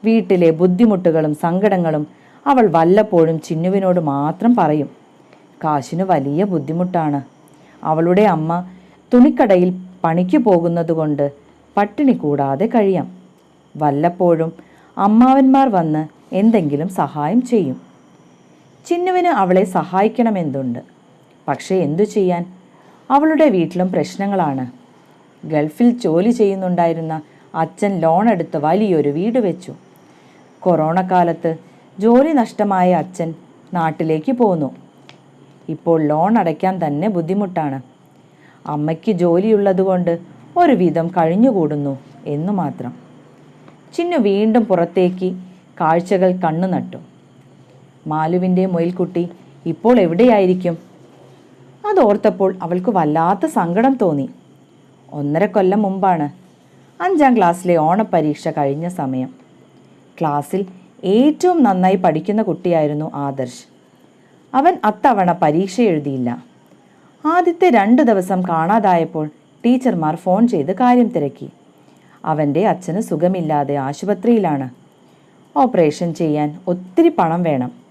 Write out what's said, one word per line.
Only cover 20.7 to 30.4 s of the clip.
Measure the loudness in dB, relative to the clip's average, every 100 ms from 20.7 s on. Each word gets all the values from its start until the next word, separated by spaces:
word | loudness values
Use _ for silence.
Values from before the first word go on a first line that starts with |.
| -8 -10 _ _ _ _ _ -8
പക്ഷേ | -8 -4 -2 -2
എന്തു | -2 -2
ചെയ്യാൻ? | 0 -2 -2 -6 -14 _ _ _ _ _
അവളുടെ | 0 2 2 2
വീട്ടിലും | 2 -2 -2 -2
പ്രശ്നങ്ങളാണ്. | -2 -4 -6 -4 -2 -2 -4 -8 -12 _ _ _ _ _ _
ഗൾഫിൽ | -6 -2 -2 2 2 2
ജോലി | 0 0 2
ചെയ്യുന്നുണ്ടായിരുന്ന | 2 0 0 -4 0 0 -2 -6 -8 -12 _ _
അച്ഛൻ | -6 -6 -2 -4 0
ലോൺ | 2 2 2
എടുത്ത് | 0 -2 -4 0
വലിയൊരു | 0 2 2 0 -2
വീട് | -2 -2
വെച്ചു. | -2 -4 -10 -20 _ _ _ _ _ _